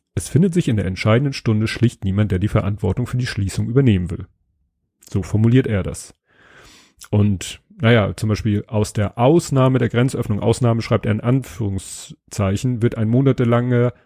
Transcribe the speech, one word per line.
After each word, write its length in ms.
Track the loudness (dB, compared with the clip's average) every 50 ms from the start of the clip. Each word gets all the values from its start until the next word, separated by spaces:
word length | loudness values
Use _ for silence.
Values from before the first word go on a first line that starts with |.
| _ _ _
Es 140 | -8 -4 0
findet 240 | 2 2 2 2 2
sich 140 | 0 0 0
in 80 | 0
der 100 | -2 -2
entscheidenden 480 | -4 -4 -2 0 2 2 2 2 0 -4
Stunde 340 | -4 -2 0 0 0 0 -2
schlicht 360 | 0 0 0 0 0 -2 -4
niemand, 280 | -2 0 0 0 0
der 60 | 0 -2
die 100 | 0 0
Verantwortung 600 | 0 0 0 -2 -2 -2 -2 -2 -2 -2 -4 -4
für 100 | -4 -4
die 80 | -4
Schließung 420 | -4 -4 -4 -4 -4 -4 -4 -4 0
übernehmen 440 | 2 2 4 4 4 2 0 -4
will.“ 160 | -6 -10 -12 -14 _ _ _ _ _ _ _ _ _ _ _ _ _ _ _ -8
So 140 | -6 -6 -4
formuliert 420 | -2 0 2 4 4 4 4 4
er 160 | 2 -2 -4
das. 320 | -4 -6 -8 -10 -14 -18 -20 _ _ _ _ _ _ _ _ -20 -20 -20 -20 -20 _ _ _ _ -8 -2
Und, 520 | 2 2 2 2 0 -2 -6 -10 -14 -16 _ _ _ -2
naja, 340 | 2 4 4 4 4 0 -2
zum 140 | -4 -2 -2
Beispiel 340 | -2 -2 0 0 -2 -2 -2 -4
aus 260 | -2 -2 -2 -2 -2
der 240 | -2 -4 -4 -2 0
Ausnahme 640 | 2 4 4 4 2 2 2 2 4 4 4 2
der 100 | 0 0
Grenzöffnung, 500 | 0 0 0 0 0 -2 -4 -4 -4 -4
Ausnahme 440 | -4 -6 -4 -2 0 0 0 0 -2
schreibt 240 | -2 -2 -2 0 -2
er 60 | -2
in 80 | -2
Anführungszeichen, 1600 | 0 0 0 0 -2 -6 -8 -6 -6 -4 -4 -6 -8 -10 -14 -18 -18 -20 -20 -20 _ _ -6 -2 -2 -2 0 0 -2 -2 0 0 0
wird 120 | 0 0
ein 140 | 0 0 2
monatelanger 840 | 2 2 2 2 2 2 2 2 2 2 2 2 2 2 2 0 -2 _ _